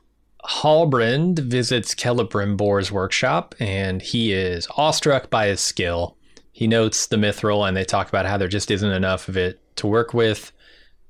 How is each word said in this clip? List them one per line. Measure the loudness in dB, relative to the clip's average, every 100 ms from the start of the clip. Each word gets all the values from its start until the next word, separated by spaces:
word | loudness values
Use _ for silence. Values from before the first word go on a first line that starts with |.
| _ _ _ _
Halbrand | -10 -2 4 4 4 2 2 2 0 0
visits | 0 0 0 0 -2
Celebrimbor's | -4 -2 0 0 -2 -2 0 2 2 0
workshop, | -2 -2 0 0 0 -4 -6
and | -4 -2 -2 -4
he | -4 -2 0
is | 0 -2 -4 -6 0
awestruck | 0 2 2 0 0
by | 0 2
his | 0
skill. | -2 -2 -2 -2 -4 _ _ -20 _
He | -2 2
notes | 4 2 0 -2
the | 0
mithril, | 0 0 0 2 0
and | 0
they |
talk | 0 -2 0
about | -2 0
how | 0
there | 0
just | -2 -2
isn't | 0 0
enough | 0 0 -2 -4
of | -2
it | -2 -4 _ -6
to | 0
work | 0 0
with. | 2 2 0 -8 _ -20 -20 -20 _